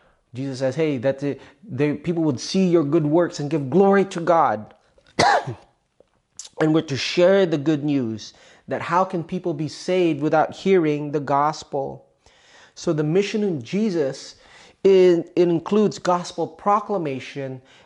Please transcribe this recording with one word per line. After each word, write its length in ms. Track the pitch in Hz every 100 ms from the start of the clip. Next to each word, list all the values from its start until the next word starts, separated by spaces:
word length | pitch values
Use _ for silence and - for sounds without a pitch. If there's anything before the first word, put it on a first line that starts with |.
| _ _ _
Jesus 260 | 120 135 127
says, 160 | 131 127
"Hey, 220 | 156 135
that 200 | 131 131
the, 180 | 143 131 - _
the 320 | 233 127 151 143
people 280 | 170 170
would 160 | 156 123
see 260 | - 190 185
your 160 | 170
good 220 | 143 165 147
works 340 | 165 165 -
and 100 | 147
give 200 | 156 135
glory 360 | 156 196 196 190
to 140 | 175
God." 540 | 170 165 135 107 107 _ _ _ _ -
<coughs> 380 | 392 381 - 110 _ _ _ _ _ _ _ - - -
And 140 | 156 160
we're 60 |
to 160 | 160 131
share 500 | - - 175 196 185
the 100 | 156
good 260 | 139 156
news, 520 | 147 139 117 110 - - - - -
that 140 | 131
how 200 | - 175
can 200 | 190 180
people 300 | 160 180 180 151
be 120 | 151
saved 540 | - - 185 175 143
without 320 | 151 156 -
hearing 580 | - 190 190 156 147 147
the 80 | 151
gospel? 840 | 139 143 147 151 - 143 139 135 _ _ _ _ _ - - -
So 180 | -
the 100 | 156
mission 400 | 151 180 202 220
in 200 | 208 151
Jesus, 720 | 117 190 220 170 135 - - - _ - - _
it, 480 | 190 190 180 170 - -
it 120 | 175
includes 480 | 165 - 208 208 -
gospel 480 | - 180 170 - -
proclamation 1160 | - 208 208 220 202 156 131 - 143 135 127 _ _